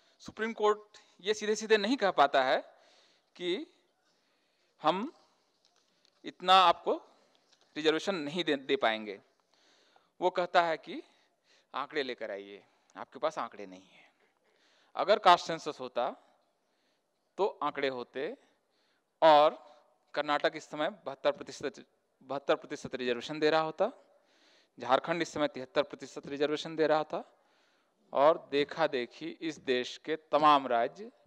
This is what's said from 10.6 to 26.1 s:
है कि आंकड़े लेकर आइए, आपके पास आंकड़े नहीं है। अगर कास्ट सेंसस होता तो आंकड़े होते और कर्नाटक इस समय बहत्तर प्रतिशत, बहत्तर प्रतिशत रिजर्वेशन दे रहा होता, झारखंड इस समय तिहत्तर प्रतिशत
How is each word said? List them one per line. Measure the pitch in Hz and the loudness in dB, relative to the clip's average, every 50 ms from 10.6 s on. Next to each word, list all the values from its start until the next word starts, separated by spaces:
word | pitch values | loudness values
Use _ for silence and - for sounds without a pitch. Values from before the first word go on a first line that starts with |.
है | 170 165 160 | 2 2 0
कि | 156 - 160 214 320 - _ _ _ _ _ _ _ _ _ _ _ _ _ - | -6 -8 -12 -14 -14 -16 _ _ _ _ _ _ _ _ _ _ _ _ _ -8
आंकड़े | 127 143 139 147 151 | -8 -8 -6 -6 -6
लेकर | 135 127 120 - 113 107 | -6 -6 -8 -10 -10 -10
आइए, | 101 101 101 101 101 92 - _ _ _ _ _ - | -10 -10 -12 -14 -18 -20 -20 _ _ _ _ _ -18
आपके | 92 117 - - 127 | -18 -18 -16 -10 -6
पास | 147 160 - 156 | -6 -6 -4 -6
आंकड़े | 123 113 113 101 101 | -8 -10 -10 -14 -16
नहीं | 92 92 - - _ | -16 -18 -20 -20 _
है। | _ - - _ _ _ _ _ _ _ _ _ _ _ _ _ _ _ _ _ - | _ -20 -20 _ _ _ _ _ _ _ _ _ _ _ _ _ _ _ _ _ -6
अगर | - 147 175 214 220 | -2 0 2 2 4
कास्ट | - 185 180 170 - | 6 6 6 6 4
सेंसस | - 165 156 - 151 135 - | -2 -8 -8 -8 -10 -10 -10
होता | 127 123 - 120 123 180 262 - _ _ _ _ _ _ _ _ _ _ _ _ _ _ _ _ _ _ _ _ _ _ _ | -12 -8 -4 -4 -4 -4 -6 -10 _ _ _ _ _ _ _ _ _ _ _ _ _ _ _ _ _ _ _ _ _ _ _
तो | - 190 - - - | -2 -2 -2 -2 -4
आंकड़े | 143 147 143 143 143 135 | -6 -6 -4 -2 -4 -4
होते | 131 123 120 - - 131 147 190 277 - _ _ _ _ _ _ _ _ _ _ _ _ _ _ _ - | -4 -6 -10 -10 -8 -8 -8 -8 -10 -12 _ _ _ _ _ _ _ _ _ _ _ _ _ _ _ 6
और | 156 160 151 147 151 165 233 - - - - _ _ _ _ _ _ _ - | 8 8 10 10 8 6 4 -2 -10 -20 -20 _ _ _ _ _ _ _ -8
कर्नाटक | 151 143 147 147 147 - 160 156 | -6 -2 -2 0 0 0 -2 -2
इस | 151 - - | -6 -12 -10
समय | 156 151 151 190 | -6 -6 -4 -6
बहत्तर | 214 180 - 131 139 - - 143 | -6 -8 -12 -14 -8 -2 -2 -2
प्रतिशत, | 143 143 135 139 - - 147 135 - 139 - _ _ _ _ _ _ _ | -2 -2 -6 -16 -12 -8 -8 -8 -8 -10 -18 _ _ _ _ _ _ _
बहत्तर | 135 131 135 139 - - 156 | -12 -10 -10 -4 -2 0 -2
प्रतिशत | 151 - 139 151 - - 139 - | -2 -4 -10 -12 -12 -12 -10 -10
रिजर्वेशन | 123 127 123 120 120 113 - 151 156 | -6 -4 -4 -4 -4 -6 -8 -4 0
दे | 156 151 | 2 2
रहा | 160 160 | 2 2
होता, | 160 160 - - 190 247 - - _ _ _ _ _ _ _ _ _ _ _ _ _ _ _ - | 0 -2 -2 -2 -4 -4 -4 -8 _ _ _ _ _ _ _ _ _ _ _ _ _ _ _ -8
झारखंड | 120 120 127 - - 165 170 170 | -2 2 2 2 2 0 -4 -4
इस | 160 - | -4 -4
समय | - 156 151 143 | -4 -2 -2 -2
तिहत्तर | - 127 131 - - 151 | -4 -6 -10 -4 -2 -2
प्रतिशत | 139 - - 123 139 127 | -2 -2 -4 -16 -16 -16